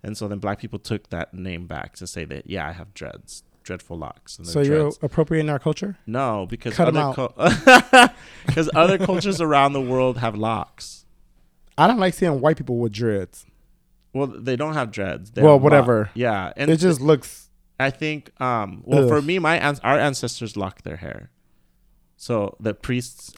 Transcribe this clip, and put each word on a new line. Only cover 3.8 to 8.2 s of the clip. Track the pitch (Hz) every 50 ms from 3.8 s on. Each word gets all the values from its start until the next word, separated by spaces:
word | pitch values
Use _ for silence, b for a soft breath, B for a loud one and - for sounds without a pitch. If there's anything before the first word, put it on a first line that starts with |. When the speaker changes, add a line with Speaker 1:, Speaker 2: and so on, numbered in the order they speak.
| - _ 85
Speaker 1:
locks." | 85 76 64 - _ _ - -
And | - 85
they're | 85
Speaker 2:
So | 165 151
you're | 143 139 147 156
Speaker 1:
dreads. | 151 147 - _
Speaker 2:
appropriating | - 139 - - 160 - 165 160 151 151
our | 147 131
culture? | - 160 151 - 202 202 190 _ _
Speaker 1:
No, | - 110 127 139 123 110 104 92 87
because | 120 120 - 117 110
Speaker 2:
Cut | - 170 -
'em | - 156
Speaker 1:
other | 151 139 131 135
Speaker 2:
out. | 131 - _
Speaker 1:
cul-, | - 139 - 226 165 - 269 247 247 - - - 254 240 - - -